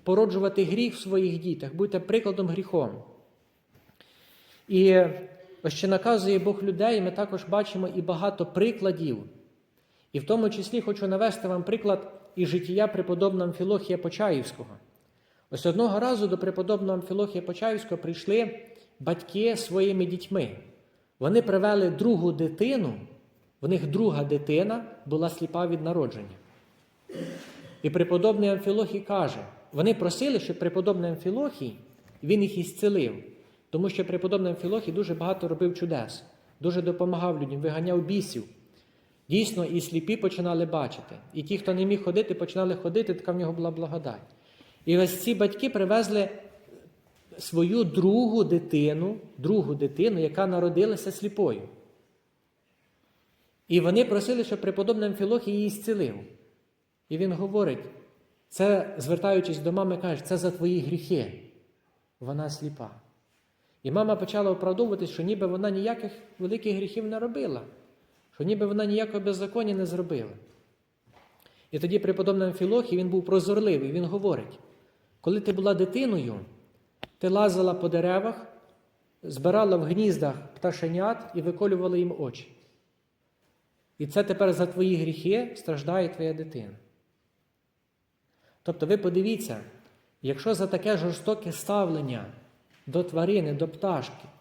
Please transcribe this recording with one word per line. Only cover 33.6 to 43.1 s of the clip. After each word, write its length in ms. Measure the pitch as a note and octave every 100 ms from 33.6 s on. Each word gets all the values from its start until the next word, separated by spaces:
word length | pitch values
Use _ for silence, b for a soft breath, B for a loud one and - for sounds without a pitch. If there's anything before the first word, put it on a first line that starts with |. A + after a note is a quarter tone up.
| b
тому 180 | D#3+ F#3+
що 140 | -
преподобний 480 | F#3 F3+ F3+ G3 F#3
Амфілохій 400 | E3+ F3 A3 G3+
дуже 220 | F3 E3+
багато 340 | D#3+ E3+ F#3+ E3+
робив 260 | E3 F3+
чудес, 500 | F3 E3+ D3 A2 - - b b b
дуже 220 | E3 F3
допомагав 600 | F3 F3 F3+ E3+ F3 D3+
людям, 180 | C#3 C#3
виганяв 420 | D#3 D#3 F3 F3+
бісів. 420 | D#3+ G3+ - A#2+ G#2 - _ b b b b b -
Дійсно, 360 | F#3+ A3 G3+
і 160 | D#3+ E3+
сліпі 360 | - E3 D#3+ F#3
починали 500 | F#3 F3+ F3 E3+ E3
бачити, 480 | D#3+ B2 - - A2 -
і 80 | D#3
ті, 160 | C#3+ G3
хто 160 | F#3+
не 120 | F#3 F#3+
міг 180 | G3+
ходити, 300 | F#3+ F#3 A3
починали 400 | E3+ E3+ F#3+ F#3
ходити, 400 | F3+ E3+ G#3 A3